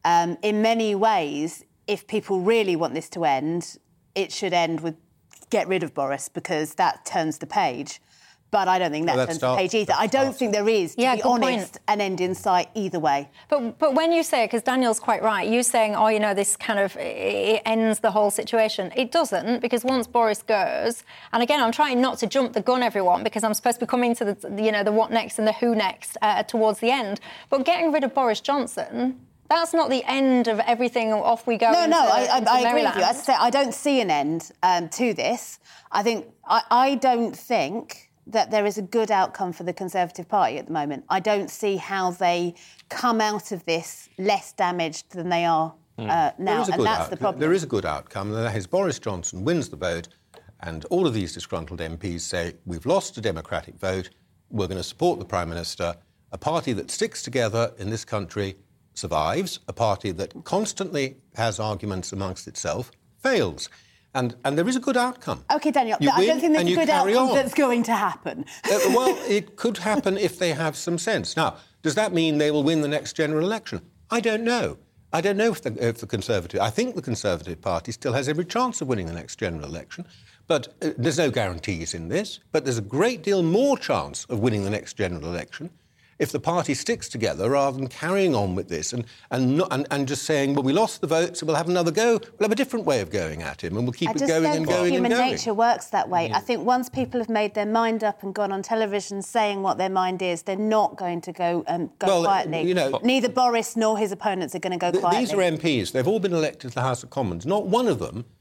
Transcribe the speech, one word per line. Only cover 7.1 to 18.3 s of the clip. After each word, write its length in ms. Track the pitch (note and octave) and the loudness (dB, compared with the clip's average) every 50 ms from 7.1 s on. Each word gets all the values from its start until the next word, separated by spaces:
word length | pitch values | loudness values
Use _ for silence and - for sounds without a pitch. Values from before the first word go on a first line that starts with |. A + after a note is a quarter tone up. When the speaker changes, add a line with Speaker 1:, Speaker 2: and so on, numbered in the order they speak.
| - F#3 D#3+ D#3+ D3+ - | -2 -2 -2 -2 -4 -6
Speaker 1:
the 80 | E3 | -10
page. 540 | C#3 - G#3 F#3 D3 B2 A#2+ C#3+ C#3+ - - _ _ _ _ - - _ _ _ _ | -4 0 0 0 0 -2 -4 -10 -10 -12 -16 _ _ _ _ -20 -20 _ _ _ _
But 180 | - G3+ F#3+ F3+ | 0 2 4 4
I 100 | F#3 F#3 | 2 2
don't 140 | F#3 D#3+ | 2 0
think 140 | D3 D3+ E3 | 0 -2 0
that 100 | E3+ C#3+ | 0 2
Speaker 2:
Well, 100 | C3 B2+ | 2 0
that 60 | A#2+ | 0
Speaker 1:
turns 80 | E3 D#3 | -2 -2
the 60 | C3+ | 0
Speaker 2:
starts, 160 | B2+ B2+ A#2 | 0 2 2
Speaker 1:
page 120 | A2+ - - | 0 0 0
either. 120 | A3 G#3 | 0 2
Speaker 2:
that 120 | - D#3 D3 | 2 2 0
Speaker 1:
I 80 | G#3 | 2
don't 160 | G#3 - C4+ C4+ | 2 2 2 2
Speaker 2:
starts. 120 | C4+ C4+ - | 0 0 -2
Speaker 1:
think 140 | B3+ G#3+ | -2 0
there 160 | G3+ G#3 G3+ A3 | 0 0 2 2
is, 260 | A3+ G#3 F3 D#3 - | 2 2 0 -2 -2
to 80 | - | 0
Speaker 3:
Yeah, 140 | A#3+ C4 B3+ | 2 2 2
Speaker 1:
be 60 | G#3+ | 2
Speaker 3:
good 60 | - B3+ | 2 2
point. 160 | B3 A#3 C4+ | 2 2 2
Speaker 1:
honest, 340 | C4 B3 G#3+ F3+ - - - _ - | 0 0 -2 -4 -6 -12 -8 _ -2
an 120 | G#3+ G#3 | 0 0
end 200 | G3+ F#3+ F#3 E3+ | 0 -2 0 0
in 160 | F3+ F3+ F#3 | 0 -2 -2
sight 320 | - - G#3 F#3 F3+ E3 - - | -2 0 2 2 2 2 0 -4
either 260 | A3+ G3+ F#3 F#3 E3+ | -4 -4 -2 -2 0
way. 280 | D#3 D3+ C#3 C#3 C#3+ - _ - - _ | 2 2 2 2 -2 -6 _ -20 -2 _
Speaker 3:
But, 320 | D4+ C#4+ A#3+ A#3 - _ | 0 0 0 -4 -2 _
but 140 | D#4 D4 C4 | 0 2 4
when 180 | D#4 D#4+ E4 | 4 2 4
you 100 | E4+ E4 | 2 2
say, 240 | D#4+ - - B3+ A3+ | 2 2 2 2 2
'cause 160 | G#3 - A3+ | 2 0 0
Daniel's 380 | - - B3+ C4 B3+ A#3 G#3+ - | 0 0 2 2 2 2 0 0
quite 240 | - - A3 F#3 G#3 | 0 0 0 2 2
right, 240 | A3 G#3+ F#3+ - G#3+ | 0 0 0 0 2
you 160 | A3+ A#3+ B3 | 0 2 2
saying, 320 | - - A#3+ A3 G#3+ G#3 | 2 2 2 2 2 2
"Oh, 100 | - G#3+ | 2 4
you 140 | A3 A3 G#3 | 4 4 2
know, 140 | G#3+ G#3 G3 | 2 2 2
this 220 | G3 G3 - - | 0 0 0 -2
kind 220 | - - - G#3+ G3+ | -2 -2 -2 0 0
of, 180 | G3+ F#3+ - | 0 0 -2
it, 600 | - - - - - F#3 G3 G#3 - B3 G#3 A3 | -6 -8 -8 -6 -4 -2 -2 0 0 2 2 2
it 60 | G#3+ - | 2 2
ends 320 | A3+ A3+ A3+ A3+ A3 G#3+ - | 0 0 2 2 2 0 2
the 140 | - A3 | 0 2
whole 180 | F#3 G#3+ G#3+ G3+ | 4 4 2 2